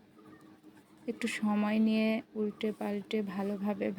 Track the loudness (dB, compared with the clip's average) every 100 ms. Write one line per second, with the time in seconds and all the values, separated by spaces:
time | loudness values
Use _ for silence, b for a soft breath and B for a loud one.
0 | -20 -20 -20 -20 -20 -20 -20 -20 -20 -12
1 | -8 -4 -4 0 0 2 2 4 4 4
2 | 4 2 -4 -4 -4 -2 -4 -2 -4 -4
3 | -2 -2 -2 -2 -2 -2 -2 0 -2